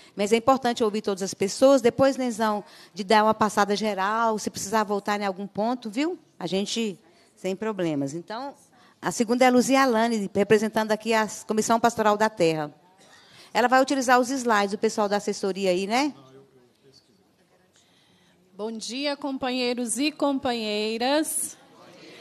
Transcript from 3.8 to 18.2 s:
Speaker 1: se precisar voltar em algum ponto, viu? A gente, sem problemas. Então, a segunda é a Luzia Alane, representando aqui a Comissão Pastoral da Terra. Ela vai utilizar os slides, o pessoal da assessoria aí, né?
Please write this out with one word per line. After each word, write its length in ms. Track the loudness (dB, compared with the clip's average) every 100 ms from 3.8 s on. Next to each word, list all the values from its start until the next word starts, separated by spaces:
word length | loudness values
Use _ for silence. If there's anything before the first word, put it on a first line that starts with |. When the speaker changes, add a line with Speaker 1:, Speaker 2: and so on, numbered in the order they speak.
| -2 -2 -2 0 0 0
Speaker 1:
se 100 | -4
precisar 340 | -8 -2 -2
voltar 380 | 0 -2 -2 -2
em 60 | -2
algum 200 | -4 -8
ponto, 440 | -4 -4 -4 -6
viu? 280 | -4 -2 -4 _ _
A 80 | -4
gente, 520 | -4 -2 -4 -4 -6 _ _ _ _
sem 180 | -6
problemas. 600 | -4 -6 -2 -2 -2 -4
Então, 400 | -8 -10 -12 -12 -14 _ _ _ _
a 120 | -6
segunda 320 | -4 -2 2
é 40 | 4
a 20 |
Luzia 320 | 4 4 2
Alane, 480 | 4 2 0 0 -2
representando 560 | -2 4 4 2 -2 -2
aqui 220 | -2 0
a 160 | 0 0 -6 -4
Comissão 320 | -2 2 2
Pastoral 380 | 2 2 0 2
da 140 | 0
Terra. 420 | 2 0 0 -6 -10 _ _ -20 -20 _ -20 -4
Ela 120 | 0 4
vai 140 | 4
utilizar 400 | 4 0 4 4
os 80 | 4
slides, 460 | -2 0 2 0
o 40 | -2
pessoal 300 | -2 0 0
da 80 | 0
assessoria 540 | -2 -4 -4 -2 0
aí, 160 | 0 0
né? 260 | 0 0 -4 -18 -20 -20 _ _ _ _ _ _ _ _ _ _ _ _ _ _ _ _ _